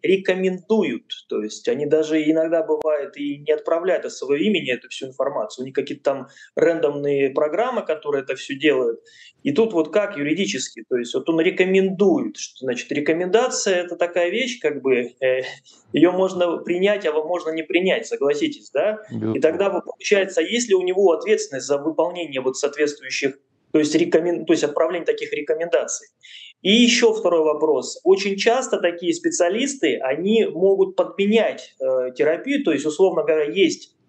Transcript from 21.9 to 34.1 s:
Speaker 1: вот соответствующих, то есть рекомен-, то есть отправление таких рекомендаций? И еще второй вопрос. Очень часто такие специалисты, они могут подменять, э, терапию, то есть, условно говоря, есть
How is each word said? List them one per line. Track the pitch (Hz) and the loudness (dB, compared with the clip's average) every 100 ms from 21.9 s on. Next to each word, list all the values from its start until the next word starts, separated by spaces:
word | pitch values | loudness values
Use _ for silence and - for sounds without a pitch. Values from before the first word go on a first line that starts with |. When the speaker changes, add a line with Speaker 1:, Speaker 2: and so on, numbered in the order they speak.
| 151 170 175 160 131 | -2 -2 -2 -6 -4
Speaker 1:
вот | 131 131 | -4 -2
соответствующих, | 135 151 147 143 131 - 135 - _ _ _ | -4 -2 -4 -4 -8 -4 -4 -6 _ _ _
то | 156 | 0
есть | 151 160 | 2 2
рекомен-, | 170 165 175 170 165 | 4 2 2 -2 0
то | |
есть | 156 151 | 2 2
отправление | 165 165 175 156 | 0 0 0 -2
таких | 147 147 | -4 -4
рекомендаций? | 143 143 156 170 156 123 - - _ - - - _ | -6 -4 -4 0 0 -2 -8 -12 _ -20 -20 -20 _
И | 190 | 2
еще | 226 233 - 226 | 6 6 4 2
второй | 220 175 170 | 2 0 2
вопрос. | 156 151 156 131 - - | 2 2 2 0 -2 -2
Очень | 349 196 202 196 | 4 4 2 0
часто | 226 254 247 202 | 2 2 0 -2
такие | 175 170 180 | -2 -2 -2
специалисты, | 160 165 165 175 214 277 - 160 - | -2 -2 0 0 0 -4 -2 -2 0
они | 131 143 190 226 202 | -2 -2 2 2 2
могут | 160 190 196 190 - | 2 2 2 0 0
подменять, | 170 - 202 226 170 123 - - | -2 0 2 2 2 -4 -14 -6
э, | 131 131 127 131 | -2 -2 -2 0
терапию, | 147 - 262 285 | 0 0 -2 -2
то | 170 | 0
есть, | 139 151 | 0 -2
условно | 147 190 165 | 2 2 2
говоря, | 151 156 147 | 0 0 0
есть | 190 175 - - _ _ | 2 2 0 -14 _ _